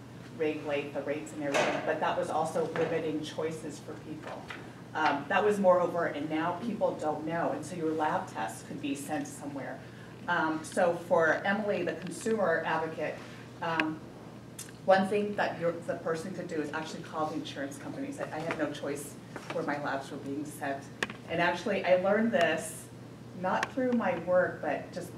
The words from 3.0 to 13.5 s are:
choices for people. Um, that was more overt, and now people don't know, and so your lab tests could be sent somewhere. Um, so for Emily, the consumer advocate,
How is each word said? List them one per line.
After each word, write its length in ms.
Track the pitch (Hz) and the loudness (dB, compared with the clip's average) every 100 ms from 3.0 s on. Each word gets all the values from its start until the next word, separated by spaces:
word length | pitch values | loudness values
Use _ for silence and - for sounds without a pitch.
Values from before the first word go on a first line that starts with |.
| 156 151 | 0 -2
choices 560 | 151 - 160 160 156 - | -2 -2 -2 -2 -6 -8
for 140 | - 156 160 | -10 -10 -10
people. 320 | 156 143 - - - - - - | -10 -8 -10 -10 -10 -12 -12 -8
Um, 300 | - - 285 - | 2 4 2 2
that 160 | 196 | 4
was 140 | 208 196 | 4 6
more 220 | 185 180 | 8 8
overt, 340 | 170 175 156 | 6 2 0
and 160 | 147 156 | 0 -2
now 220 | 156 185 - | 0 0 0
people 320 | 233 - 180 - | -2 0 0 2
don't 260 | 156 156 160 | 0 0 0
know, 240 | 170 139 | 0 0
and 100 | 147 - | -2 -4
so 80 | |
your 160 | 170 156 | -2 0
lab 420 | 156 156 170 - | 2 2 0 -2
tests 300 | 151 - - - | -4 -6 -6 -10
could 120 | - | -6
be 140 | 143 | -4
sent 320 | 135 - 151 - | -4 -2 -4 -4
somewhere. 540 | - - 139 123 - - - - - - | -8 -8 -6 -8 -10 -12 -16 -16 -8 0
Um, 320 | 175 160 156 | 2 2 0
so 320 | - - 180 170 - | 0 4 4 4 4
for 340 | 175 160 147 | 6 6 6
Emily, 380 | 196 208 208 190 | 4 2 2 0
the 120 | 170 | 0
consumer 680 | - 175 170 220 220 180 165 | -2 -6 -4 0 2 4 2
advocate, 520 | 170 160 160 160 147 - - - - | 2 0 0 -2 -4 -4 -10 -14 -14